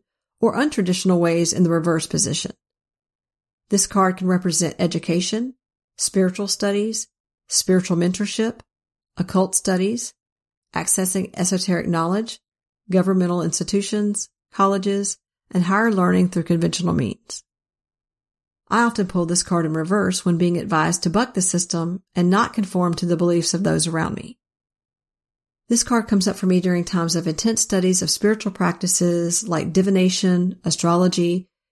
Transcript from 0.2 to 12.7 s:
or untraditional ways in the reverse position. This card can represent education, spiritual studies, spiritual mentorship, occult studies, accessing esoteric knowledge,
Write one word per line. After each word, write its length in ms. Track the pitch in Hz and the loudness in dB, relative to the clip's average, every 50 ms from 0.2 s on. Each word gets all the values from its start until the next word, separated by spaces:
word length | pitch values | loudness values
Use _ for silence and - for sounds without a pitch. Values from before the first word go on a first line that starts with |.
| _ _ _ _ | _ _ _ _
or 160 | 220 226 - | 0 0 2
untraditional 640 | - 285 302 - 220 185 180 185 185 - 185 180 170 | 0 0 0 0 0 0 0 0 0 2 2 2 4
ways 340 | 175 170 165 170 170 170 - | 2 2 2 2 0 0 2
in 100 | - 175 | 2 2
the 60 | 165 | 2
reverse 380 | 170 165 156 175 160 160 - | 2 2 2 0 0 0 -2
position. 460 | - - 156 - 170 175 - - - - _ _ _ _ _ _ _ _ _ _ _ _ _ _ _ _ _ _ _ _ _ _ - | -2 -2 -2 -2 -2 -2 -4 -6 -8 -10 _ _ _ _ _ _ _ _ _ _ _ _ _ _ _ _ _ _ _ _ _ _ -2
This 160 | 202 196 - | 0 0 0
card 320 | - - 196 190 185 185 | 0 2 2 2 2 0
can 100 | - 185 | 0 0
represent 480 | 185 185 180 185 180 165 - 175 - - - | 0 0 2 0 0 0 0 -2 -2 -2 -2
education, 760 | 175 170 175 170 - - 165 180 180 - 214 226 247 262 - _ _ _ _ _ _ _ _ | -2 -2 -2 -2 -2 0 0 0 0 -2 -2 -4 -4 -6 -10 _ _ _ _ _ _ _ _
spiritual 500 | - - - - 190 185 180 185 - 202 | -6 -6 -2 2 2 2 2 0 -4 -4
studies, 600 | 190 - - 208 202 202 208 208 220 220 - - - _ _ _ _ _ _ _ | -4 -4 -2 -2 0 0 0 -2 -2 -4 -6 -8 -12 _ _ _ _ _ _ _
spiritual 500 | - - - - - 185 180 180 - 175 | -4 -4 0 2 2 2 2 2 2 0
mentorship, 640 | 170 175 180 185 - 202 - - - 220 233 - - - _ _ _ _ _ _ _ _ _ _ | 0 0 0 0 -2 -6 -4 -2 -2 -2 -2 -4 -8 -16 _ _ _ _ _ _ _ _ _ _
occult 380 | - 180 - - 185 190 185 - | -6 -4 -2 0 0 0 0 0
studies, 580 | - - 196 185 180 190 208 240 240 - - - _ _ _ _ _ _ _ _ _ _ _ - | -2 0 0 0 0 0 0 -2 -4 -6 -10 -14 _ _ _ _ _ _ _ _ _ _ _ -8
accessing 560 | 165 160 - - 190 185 185 - 190 185 - - | -4 -2 -2 0 0 0 0 -2 -2 -4 -4 -4
esoteric 520 | - 180 - 196 185 - 190 175 170 - | -4 -2 0 0 0 0 0 0 0 0
knowledge, 540 | - 170 165 165 170 190 214 226 226 - - _ _ _ _ _ _ | 0 -2 0 0 0 -2 -2 -4 -6 -10 -16 _ _ _ _ _ _